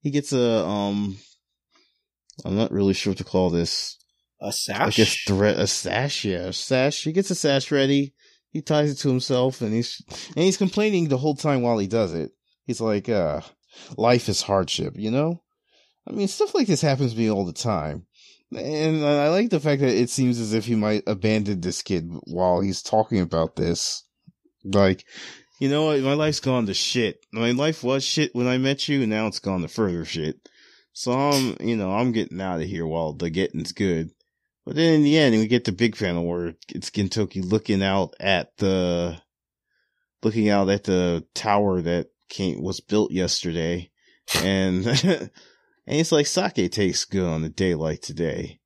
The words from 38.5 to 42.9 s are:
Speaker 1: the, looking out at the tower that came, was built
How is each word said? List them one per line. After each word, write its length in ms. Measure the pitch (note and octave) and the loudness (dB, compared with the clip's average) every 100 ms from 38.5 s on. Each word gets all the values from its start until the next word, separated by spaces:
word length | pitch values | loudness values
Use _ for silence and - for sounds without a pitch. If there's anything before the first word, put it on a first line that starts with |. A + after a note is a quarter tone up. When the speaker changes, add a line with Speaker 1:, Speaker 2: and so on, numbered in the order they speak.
| _ | _
Speaker 1:
the, 600 | G2 F#2+ F2+ F2 F2 E2+ _ _ _ _ _ _ _ _ _ _ | 0 2 2 0 -2 -6 _ _ _ _ _ _ _ _ _ _
looking 280 | A2 A2 G#2+ | -2 2 2
out 200 | G2+ F#2+ | 4 2
at 140 | G2 | 0
the 420 | - F#2 F2+ E2+ - | 2 2 2 0 -4
tower 480 | - A2 G2+ G2+ F2+ | -8 0 2 2 0
that 280 | E2+ F2 - _ _ | 0 -2 -2 _ _
came, 320 | - F#2+ A1 | -4 -4 -2
was 180 | E2 F#2 | -6 -8
built 320 | _ | _